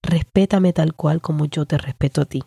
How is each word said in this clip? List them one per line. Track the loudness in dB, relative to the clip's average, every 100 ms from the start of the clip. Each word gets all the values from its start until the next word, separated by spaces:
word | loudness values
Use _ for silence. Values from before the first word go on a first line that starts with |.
Respétame | 0 0 2 0 2 4 2
tal | 2 -2
cual | 0 -2 -2
como | -2 -2 -2
yo | -4
te | -2 -2
respeto | -4 -4 -2 0
a |
ti. | -2 -4